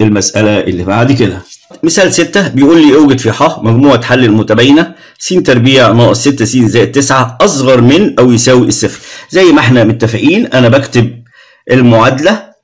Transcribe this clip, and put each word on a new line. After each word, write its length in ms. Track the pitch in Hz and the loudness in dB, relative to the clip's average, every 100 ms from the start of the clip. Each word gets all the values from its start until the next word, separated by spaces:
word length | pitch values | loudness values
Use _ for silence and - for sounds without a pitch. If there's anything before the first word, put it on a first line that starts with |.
المسألة 580 | 107 104 92 104 104 104 | 0 0 -2 -2 0 0
اللي 240 | - 87 | -4 -6
بعد 280 | 90 107 127 | -4 -2 0
كده. 300 | 127 104 92 - - _ - | 0 -2 -6 -16 -20 _ -6
مثال 300 | 165 202 180 | -4 0 0
ستة 340 | 131 165 202 165 | -2 -2 -4 -2
بيقول 400 | 123 139 170 151 | 0 2 4 4
لي 80 | 151 | 4
اوجد 240 | 143 123 | 2 0
في 120 | 113 | -2
ح 280 | - 160 - | -2 -4 -2
مجموعة 400 | 110 113 143 120 | -2 2 2 0
حل 200 | 120 127 | 0 0
المتباينة 720 | 117 107 101 110 127 147 170 - - _ | 2 0 0 0 2 2 0 -8 -20 _
س 140 | - | -4
تربيع 580 | 180 - 123 123 135 113 | -2 0 0 2 2 2
ناقص 300 | 113 117 113 | 2 0 0
ستة 240 | 143 143 160 | -2 -2 -2
س 120 | 127 | 0
زائد 340 | 110 113 98 | 0 0 0
تسعة 460 | 139 135 135 120 - | -2 -2 -2 -2 -2
أصغر 400 | 196 139 131 127 | -2 0 0 2
من 380 | 120 165 208 - | 2 2 0 0
أو 120 | 123 | 0
يساوي 360 | 117 131 127 107 | 2 2 2 0
الصفر. 320 | 101 107 - - - - | -2 -6 -8 -18 -20 -6
زي 140 | 175 | 0
ما 160 | 180 151 | 2 2
احنا 240 | 120 123 | 2 2
متفقين 600 | 110 117 113 113 131 202 247 | 0 -2 -4 -2 -2 -2 -2
أنا 240 | 131 117 | 0 2
بكتب 540 | 135 - 123 117 - - _ _ _ - | 0 0 -2 -2 -6 -20 _ _ _ -4
المعادلة 720 | 127 120 113 123 135 165 214 - _ | 0 2 2 0 0 -2 -2 -8 _